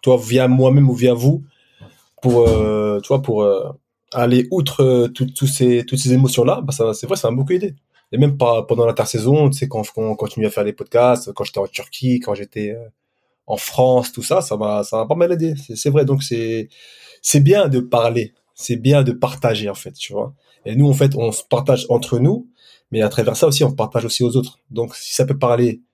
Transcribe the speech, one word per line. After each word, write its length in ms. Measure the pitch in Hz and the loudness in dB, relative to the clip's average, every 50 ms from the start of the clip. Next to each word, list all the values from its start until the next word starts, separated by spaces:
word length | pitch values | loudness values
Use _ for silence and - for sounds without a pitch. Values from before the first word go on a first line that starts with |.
toi, 160 | - 131 127 120 | 4 4 2 2
via 320 | 113 107 120 127 127 127 | 2 0 0 2 4 4
moi-même 400 | 127 131 131 131 131 143 139 131 | 4 4 4 6 6 6 6 4
ou 40 | 120 | 4
via 180 | 110 120 127 123 | 4 2 2 2
vous, 300 | 117 120 135 156 170 - _ _ _ _ _ _ _ - - _ _ _ _ _ _ | 4 2 2 2 2 -4 _ _ _ _ _ _ _ -20 -20 _ _ _ _ _ _
pour, 260 | - 127 123 120 117 113 | 0 2 4 6 6 4
euh, 520 | 110 107 107 107 107 107 107 107 104 101 | 4 2 2 0 0 -2 0 -2 -2 -4
tu 80 | 101 - | -2 0
vois, 120 | 135 139 | -2 -2
pour, 220 | 139 - 113 104 104 | 0 -2 -2 0 2
euh, 260 | 101 98 95 - - 139 - _ _ _ _ _ _ | 2 2 0 -2 -8 -12 -16 _ _ _ _ _ _
aller 360 | - 127 120 120 123 123 123 - | -4 -2 2 4 4 2 2 2
outre, 340 | 185 185 151 139 - - 139 | -2 -2 -2 -2 0 0 2
euh, 240 | 131 127 123 120 120 | 2 4 2 2 0
tout, 200 | 123 - 131 123 | -2 -4 -6 -6
tous 200 | - - 139 135 | -4 -4 -4 -2
ces, 380 | - - 131 123 123 120 120 | 0 0 2 2 2 2 0
toutes 140 | - - 135 | -2 -6 -4
ces 140 | - 131 127 | 0 2 2
émotions-là, 480 | 127 135 127 - - 117 127 185 226 | 4 4 2 2 2 2 2 0 -2
bah, 120 | 254 139 135 | -4 -8 -4
ça, 200 | - 117 113 107 | -2 -2 -2 -2
c'est 100 | - - | -4 -6
vrai, 100 | 117 190 | -6 -6
ça 140 | 190 - 113 | -2 -2 -2
m'a 80 | 120 127 | -2 -2
beaucoup 160 | 139 139 180 | -2 -2 -2
aidé. 220 | 180 196 196 143 _ _ _ _ _ _ _ | -2 -2 -6 -10 _ _ _ _ _ _ _
Et 60 | - 117 | 0 2
même 200 | 139 147 139 139 | 2 2 2 2
pas, 260 | 127 120 117 113 110 | 2 2 2 0 0
pendant 240 | - 120 113 117 117 | -2 0 2 2 0
l'intersaison, 600 | 113 - 110 - - 117 107 123 139 156 151 139 | 2 0 -4 -2 -2 -2 0 2 2 4 4 2
tu 100 | 139 - | 0 -2
sais, 80 | - 120 | -6 -6
quand, 160 | - 110 104 - - | -6 -6 -8 -8 -8
quand 80 | - | -8
on 140 | 110 110 107 | -6 -6 -4
continue 320 | 107 110 104 - - 107 104 | -4 -6 -8 -4 -4 -4 -4
à 20 | |
faire 160 | - - 104 | -2 -2 -4
des 80 | 104 104 | -4 -4
podcasts, 580 | _ - _ - 117 120 123 123 120 - - 101 | _ -12 _ 2 2 4 4 2 0 -2 -10 -10
quand 100 | - 101 | -10 -10
j'étais 160 | - - - | -8 -4 -6
en 80 | 101 95 | -6 -6
Turquie, 520 | _ - - - - - 131 127 123 120 | _ -14 -14 -14 -12 -6 -2 0 0 0
quand 140 | 123 - 92 | -2 -4 -8
j'étais, 380 | 90 101 101 _ 110 104 104 | -8 -8 -12 _ -8 -8 -8
euh, 160 | 107 117 117 113 _ _ _ _ _ _ _ _ _ _ _ - | -8 -10 -14 -20 _ _ _ _ _ _ _ _ _ _ _ -8
en 80 | 107 104 | -8 -6
France, 540 | - - - - 127 127 127 127 123 - | -6 -8 0 0 2 4 2 2 0 -2
tout 120 | - - - | -10 -12 -6
ça, 180 | - - 190 | -2 -2 -2
ça 160 | - - 110 104 | -2 -2 -6 -4
m'a, 260 | 107 104 104 104 101 | -4 -2 -2 -4 -4
ça 140 | - - 110 | -4 -4 -4
m'a 80 | 113 | -2
pas 100 | 107 151 | -2 0
mal 160 | 170 170 170 | 0 0 0
aidé. 220 | 180 165 160 160 156 143 - | 0 -2 -2 -4 -4 -6 -10
C'est, 120 | - 117 110 | -14 -12 -6
c'est 120 | - 147 | -4 0
vrai. 140 | 139 156 143 | 2 2 2
Donc, 180 | 135 139 135 | 2 0 -2
c'est, 460 | 139 - 123 113 113 113 113 113 107 - _ _ - - - - - - - _ | -2 -4 -6 -6 -4 -4 -4 -6 -8 -10 _ _ -20 -20 -20 -20 -20 -20 -20 _
c'est 180 | _ - - 147 | _ 0 2 4
bien 300 | 143 143 190 208 196 151 | 6 6 4 4 4 2
de 100 | 135 127 | 0 -2
parler. 540 | 123 123 - 120 117 117 113 120 110 107 _ _ _ _ _ | -2 0 0 2 2 2 0 -2 -4 -6 _ _ _ _ _
C'est 200 | - - - 120 | -18 -6 -6 -6
bien 280 | 117 110 131 143 143 131 | -2 2 4 4 4 4
de 100 | 123 120 | 2 0
partager, 560 | - - 147 143 - - 123 113 104 107 101 | -2 -2 -4 -4 -2 -2 -2 -2 0 -4 -8
en 60 | 98 | -8
fait, 180 | - - 95 - | -10 -14 -18 -16
tu 180 | - - - | -14 -16 -10
vois. 220 | 101 104 110 127 143 _ _ _ _ _ _ | -8 -8 -8 -8 -12 _ _ _ _ _ _
Et 100 | 104 110 | -4 2
nous, 140 | 127 147 143 | 2 4 4
en 40 | 135 | 4
fait, 220 | 139 139 139 139 | 4 2 2 2
on 160 | - 117 113 | 0 -4 -4
se 120 | 110 - - | -4 -6 -4
partage 420 | _ - 120 127 139 131 117 - - | _ -2 -2 2 0 0 0 0 0
entre 300 | 120 117 117 - - 120 | -2 -2 0 -2 -2 0
nous, 300 | 123 156 202 240 247 - _ _ _ _ _ _ _ _ | 2 2 0 0 -6 -14 _ _ _ _ _ _ _ _
mais 100 | - 110 | -2 -2
à 80 | 107 104 | -2 0
travers 280 | 104 - 110 113 110 - | 0 0 -2 -2 0 2
ça 100 | - 160 | 2 2
aussi, 160 | 139 143 156 | 2 2 0
on 80 | 131 | 0
partage 320 | - - 110 107 - 120 113 | 0 -2 -6 -4 -4 -4 -4
aussi 200 | 117 - - 123 | -4 -4 -2 -2
aux 120 | 120 117 | 0 0
autres. 240 | 135 120 - - _ _ _ | -2 -2 -2 -10 _ _ _
Donc, 260 | 110 110 117 117 - | -8 -8 -8 -8 -8
si 180 | - - - - | -16 -14 -10 -4
ça 120 | - - | -2 -2
peut 120 | 139 139 139 | -2 0 -2
parler 440 | 131 123 120 117 123 120 110 - _ _ | 0 0 2 2 2 0 -2 -4 _ _